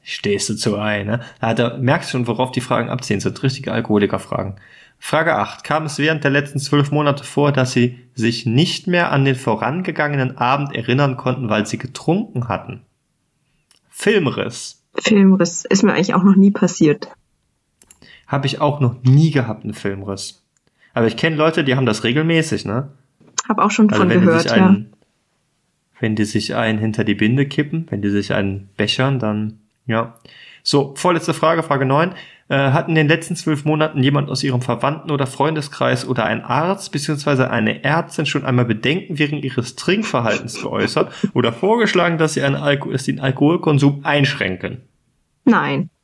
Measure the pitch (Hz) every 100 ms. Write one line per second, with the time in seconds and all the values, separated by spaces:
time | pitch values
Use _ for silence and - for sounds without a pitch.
0 | - - 101 101 - 107 110 104 107 104
1 | 101 120 - - 113 113 120 131 127 165
2 | - 127 120 110 127 - - 117 113 123
3 | - - - - 139 - - 117 113 104
4 | 101 107 - - 98 95 - - - _
5 | - 151 165 123 101 - - 151 156 -
6 | 151 160 139 139 143 143 139 147 143 147
7 | 147 143 - - 143 139 127 127 120 123
8 | _ - 113 117 113 117 175 - - 175
9 | 170 139 135 127 123 107 110 165 180 160
10 | 147 143 127 - 123 143 143 135 117 127
11 | 139 123 127 127 120 107 104 117 - -
12 | - 185 - 127 120 - - - _ _
13 | _ _ _ _ _ _ _ _ _ -
14 | 202 220 139 - 110 - - - _ -
15 | - 208 190 190 175 - - 196 202 -
16 | 190 - 196 190 196 202 180 - 156 147
17 | - - _ _ _ _ _ _ _ -
18 | - - _ 139 139 - 147 143 123 -
19 | 127 139 160 143 117 107 110 104 101 98
20 | 98 98 - - _ _ _ _ _ 123
21 | 113 113 170 156 156 160 139 131 131 -
22 | 113 131 160 165 156 104 98 113 143 -
23 | _ _ _ - - 214 208 - 214 214
24 | 185 190 180 165 170 208 185 202 - _
25 | _ _ _ _ _ _ _ _ _ _
26 | 113 107 104 107 - 113 113 107 110 107
27 | - 104 107 131 139 - 147 165 165 101
28 | 101 101 101 98 98 98 - - 104 -
29 | 135 131 110 104 107 107 _ _ - 113
30 | 117 - - - - - - 147 143 -
31 | 175 170 170 151 160 165 160 139 131 139
32 | 175 - - - _ 139 139 147 - 160
33 | 147 165 - 180 - 147 147 151 156 143
34 | 131 143 143 123 139 123 123 117 135 156
35 | 175 139 131 - 143 156 143 - 127 127
36 | 123 123 110 113 - 127 170 196 - 143
37 | 143 147 151 139 127 113 110 110 139 160
38 | 170 - 151 143 135 123 120 107 127 170
39 | 185 147 147 147 127 123 113 - - 208
40 | - 127 113 107 120 - - 101 104 151
41 | - - - 131 117 117 190 233 214 180
42 | 175 160 156 147 139 139 147 143 - 135
43 | - 139 135 127 147 175 165 143 143 143
44 | 160 147 143 - 95 92 95 123 _ _
45 | _ _ _ _ - 196 143 139 165 _